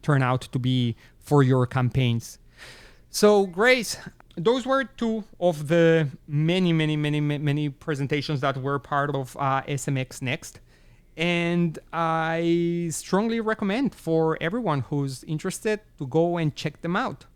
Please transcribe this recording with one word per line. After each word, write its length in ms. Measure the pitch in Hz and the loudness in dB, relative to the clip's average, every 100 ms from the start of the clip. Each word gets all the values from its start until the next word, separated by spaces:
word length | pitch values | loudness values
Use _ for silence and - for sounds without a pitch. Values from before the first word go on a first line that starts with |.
turn 200 | - 143 | 0 2
out 200 | 127 127 - | 2 0 -2
to 60 | 135 | -4
be 360 | 123 127 120 113 - _ | 0 2 0 -2 -10 _
for 240 | - 147 | 2 4
your 240 | 131 127 123 | 6 4 2
campaigns? 720 | 131 123 135 123 117 - - - - - - - - - | 0 0 2 0 0 -4 -18 -20 -20 -20 -20 -20 -20 -12
So, 380 | - 208 208 196 | 2 6 6 2
Grace, 500 | 170 233 254 214 - - - - - | 2 4 4 0 -8 -12 -18 -16 -4
those 300 | 170 254 247 | 0 0 0
were 180 | 269 | 0
two 400 | 262 - 233 220 202 - | -2 -4 -2 -2 -6 -2
of 280 | 180 151 147 | 0 0 0
the 400 | 170 165 165 151 - - | 4 6 6 2 -4 -6
many, 440 | 147 156 185 180 | 0 2 2 2
many, 240 | 160 156 151 | 2 2 0
many, 240 | 147 147 | 0 0
ma-, 180 | 147 147 | 0 -2
many 320 | 147 147 147 | 0 0 -2
presentations 680 | 135 - 143 139 151 139 147 | -6 -6 -4 -2 -2 -2 -2
that 160 | 139 135 | -2 -2
were 200 | 131 139 | -2 -4
part 360 | - 143 143 | -2 -2 0
of, 220 | 139 127 - | -2 -6 -4
uh, 240 | 139 135 - | -2 -2 -2
S 220 | 143 - | -6 -2
M 80 | 135 | -2
X 240 | 131 - | -4 -6
Next. 400 | 131 135 - - - _ - - _ - | -6 -6 -8 -20 -20 _ -20 -20 _ -4
And 640 | 170 175 170 175 175 156 - | -2 0 0 0 0 -2 -10
I 960 | 160 165 160 160 165 170 170 170 175 170 | -4 -2 0 -2 -2 0 2 0 -2 -4
strongly 480 | 151 - 185 226 233 | -6 -2 0 0 -2
recommend 540 | 214 214 202 208 277 | -2 -2 -2 0 -2
for 440 | - - 160 160 160 | -4 -2 2 2 0
everyone 420 | 165 226 220 143 | -2 -2 -2 -2
who's 420 | 123 147 139 131 | -2 -2 -4 -6
interested 560 | - 156 190 - 220 214 - _ | -6 -6 -4 -4 -2 -4 -6 _
to 80 | 135 | -2
go 320 | 160 170 175 | 2 2 2
and 160 | 156 | -2
check 260 | - 151 - | -2 -8 -6
them 160 | 170 185 | -4 -2
out. 300 | 262 - - | -4 -8 -16